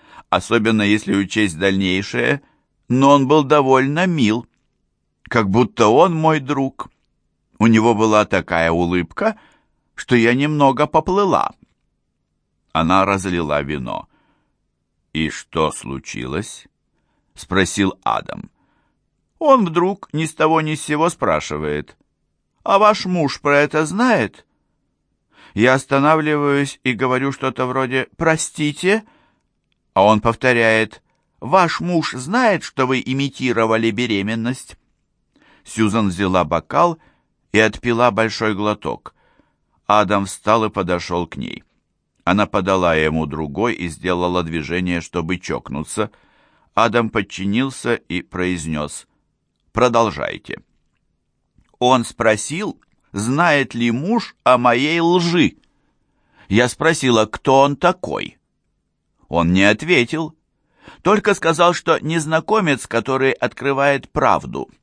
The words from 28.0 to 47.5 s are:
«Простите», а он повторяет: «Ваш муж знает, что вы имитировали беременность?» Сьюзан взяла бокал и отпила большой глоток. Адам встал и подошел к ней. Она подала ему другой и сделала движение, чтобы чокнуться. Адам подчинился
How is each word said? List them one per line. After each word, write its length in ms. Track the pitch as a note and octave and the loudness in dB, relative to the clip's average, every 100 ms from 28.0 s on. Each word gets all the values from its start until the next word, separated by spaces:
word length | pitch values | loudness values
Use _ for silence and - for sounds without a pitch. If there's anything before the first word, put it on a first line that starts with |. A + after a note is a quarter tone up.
| - - | -6 -4
«Простите», 880 | D#3+ D#3+ - - D3 C#3+ F#3 G#3+ G#3+ _ _ _ _ _ _ _ _ | -2 -2 -4 -6 -6 -2 -2 -2 -4 _ _ _ _ _ _ _ _
а 100 | F#2+ | 2
он 160 | G2+ G#2+ | 4 4
повторяет: 800 | A#2 A2 C3 A#2 A2+ A2 A2 - _ _ _ _ | 0 0 0 2 4 2 0 -6 _ _ _ _
«Ваш 400 | A#2+ F#3 E3+ - | 0 2 2 -2
муж 320 | E3 E3+ D#3 | -2 -2 -2
знает, 500 | - C3 A#3 A#3+ E3+ | -8 -4 0 2 0
что 240 | - - C3 | -4 -4 -2
вы 160 | C3 | -2
имитировали 880 | - C3+ C#3 - B2+ A2+ A2+ A2+ A2+ | -2 -4 -4 -4 -2 0 2 2 0
беременность?» 880 | G#2+ A#2+ G2+ G2 A2+ A2+ C3 - - _ _ _ _ _ _ _ _ | -2 -2 -2 -2 -4 -4 -6 -12 -20 _ _ _ _ _ _ _ _
Сьюзан 440 | - A2 A2 A2+ G2+ | -10 -2 0 2 -2
взяла 360 | F2 F#2+ F#2 | 0 0 2
бокал 540 | D#2 E2 - C#3 F3 D#3+ _ _ _ _ _ | 0 -2 -2 0 0 -2 _ _ _ _ _
и 60 | G#2 | 2
отпила 520 | A2 - B2 A#2 B2 | 2 0 -2 2 2
большой 440 | G2+ A2+ - G#2+ | 2 -2 -2 -4
глоток. 600 | G2 G#2 G#2 D2 A1+ - _ _ _ _ _ _ _ - | -2 -2 -4 -6 -10 -14 _ _ _ _ _ _ _ 0
Адам 400 | G#2 F#2+ G2+ F#2+ | 2 2 0 -2
встал 400 | - G#2+ A2+ G#2+ | -6 0 0 0
и 20 | |
подошел 580 | G2+ F2+ F2 - F2 E2 | -2 -2 -4 -4 -6 -6
к 120 | C2+ | -10
ней. 260 | G1+ G1+ _ _ _ _ _ _ | -12 -14 _ _ _ _ _ _
Она 200 | - G2 | -2 0
подала 500 | G2+ G#2 F#2+ F#2+ F2 | 0 0 0 2 2
ему 300 | D#2+ D#2 D#2+ | 2 0 -2
другой 480 | D2+ D#2 D2+ C#2+ A#2+ | -4 -6 -8 -4 -4
и 160 | - E2+ | -4 -8
сделала 540 | D#2+ F2 F2 F2+ F2+ | -6 -4 -2 -2 -2
движение, 580 | E2 E2 D2+ F2 F2+ F2 | -4 -6 -4 -4 -2 -4
чтобы 380 | - F2 E2 F2+ | -4 -6 -4 -6
чокнуться. 720 | - C2 - C#2+ D#2 - G#2 _ _ _ _ _ _ | -6 -8 -8 -10 -8 -6 -8 _ _ _ _ _ _
Адам 340 | - A2+ A#2 A2+ | 0 2 2 -2
подчинился 840 | A2 G2+ - G2 | -4 -6 -6 -4